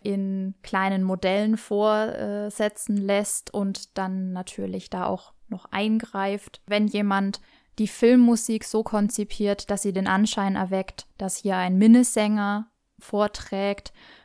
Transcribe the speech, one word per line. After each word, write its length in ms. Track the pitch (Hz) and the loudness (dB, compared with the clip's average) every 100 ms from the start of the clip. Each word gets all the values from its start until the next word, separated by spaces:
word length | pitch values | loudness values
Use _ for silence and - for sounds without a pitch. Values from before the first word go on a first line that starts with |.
in 520 | 208 196 196 190 190 196 | -6 -4 -2 -4 -6 -8
kleinen 400 | - 190 190 196 | -4 -2 0 0
Modellen 540 | 185 185 185 190 214 220 | 0 0 0 2 2 0
vorsetzen 1400 | - 202 214 214 220 - 208 208 208 - 214 - - 202 | 0 0 2 2 0 -4 -6 -6 -6 -2 -4 -4 -2 -2
lässt 540 | 196 202 208 - - | 2 0 0 -4 -6
und 440 | 208 196 190 - - | -4 -4 -4 -8 -8
dann 360 | 190 190 185 | -6 -4 -6
natürlich 580 | 180 185 - 196 185 - | -6 -10 -8 -8 -8 -8
da 160 | 185 180 | -6 -4
auch 260 | 185 - - - | -6 -10 -20 -14
noch 180 | 190 - | -14 -8
eingreift. 880 | - 214 220 226 196 196 202 - - - | -4 0 -2 -2 -4 -4 -4 -10 -18 -4
Wenn 200 | 208 208 | 0 0
jemand 540 | 202 202 196 196 - - _ _ - | 0 0 0 -2 -6 -14 _ _ -4
die 100 | 214 | -4
Filmmusik 760 | - 233 254 240 226 - 220 | 4 6 8 8 6 0 -4
so 180 | - 220 | -2 -4
konzipiert, 880 | 220 214 208 - 208 - 208 202 - | -2 0 0 -2 -6 -2 -2 -2 -4
dass 120 | 202 | -4
sie 120 | 202 | -2
den 120 | 190 190 | -2 0
Anschein 500 | 190 214 - 196 190 | 2 2 2 -2 0
erweckt, 500 | 185 190 190 - - - | -2 -2 -4 -12 -18 -8
dass 200 | 190 - | -6 -4
hier 200 | 202 185 | -2 -2
ein 220 | 180 185 | 0 6
Minnesänger 920 | 220 240 247 - 208 214 202 208 220 _ _ _ | 8 8 8 2 0 0 0 -4 -6 _ _ _
vorträgt, 920 | - 202 208 - - 196 202 202 - - - - | -6 -2 -2 -4 -8 -4 -4 -4 -10 -20 -20 -20